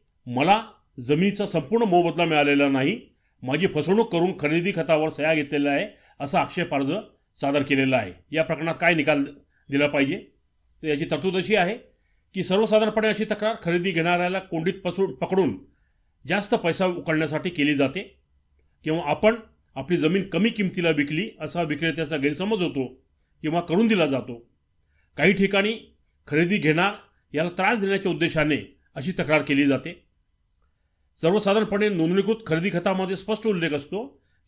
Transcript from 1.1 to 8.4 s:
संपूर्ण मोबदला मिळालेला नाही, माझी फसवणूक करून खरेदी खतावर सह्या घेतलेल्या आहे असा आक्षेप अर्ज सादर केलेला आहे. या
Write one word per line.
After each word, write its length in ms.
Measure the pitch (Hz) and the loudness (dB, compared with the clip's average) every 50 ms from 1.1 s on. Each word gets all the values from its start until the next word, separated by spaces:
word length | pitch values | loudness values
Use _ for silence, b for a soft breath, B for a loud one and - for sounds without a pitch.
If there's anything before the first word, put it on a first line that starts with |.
| 147 156 190 202 202 208 208 | 2 2 2 0 0 -2 -4
संपूर्ण 380 | - - 160 - - 214 233 240 | -2 -2 -4 -2 0 0 0 2
मोबदला 420 | 202 175 175 175 170 160 170 170 | 4 4 4 4 2 0 0 0
मिळालेला 440 | 165 156 147 143 143 143 139 143 139 | 2 2 2 4 4 4 4 4 2
नाही, 320 | 135 131 135 156 226 240 - _ _ _ _ _ _ - 127 | 2 2 0 0 -2 -4 -8 _ _ _ _ _ _ -12 -6
माझी 240 | 127 143 160 190 | -4 -2 0 0
फसवणूक 440 | 185 - 151 147 160 196 226 220 220 | 0 0 0 0 2 2 2 2 2
करून 200 | - 170 175 185 156 - | 0 0 0 0 0 -2
खरेदी 320 | 143 147 156 170 170 202 - | -2 0 0 0 0 -2 -2
खतावर 340 | 165 151 170 160 151 156 160 | -2 0 2 2 2 2 0
सह्या 260 | 143 - 147 160 160 | -2 -2 0 0 2
घेतलेल्या 380 | 151 143 143 151 143 143 143 139 | 0 0 -2 -2 0 0 2 0
आहे 140 | 151 202 214 b b b b b b | 0 -2 -4 b b b b b b
असा 220 | 143 139 151 151 | -6 -2 0 0
आक्षेप 320 | 143 - - 180 165 170 151 | 0 0 -2 -6 -4 -2 -2
अर्ज 180 | 139 135 135 165 214 208 - _ _ _ _ _ | -2 -2 -2 -4 -6 -8 -12 _ _ _ _ _
सादर 280 | - 143 139 139 147 135 | -4 -2 0 0 0 2
केलेला 340 | 139 143 135 135 135 131 | 2 2 2 2 2 2
आहे. 160 | 123 107 92 87 - _ - | 0 0 -2 -12 -16 _ -6
या 120 | 143 160 | -2 -2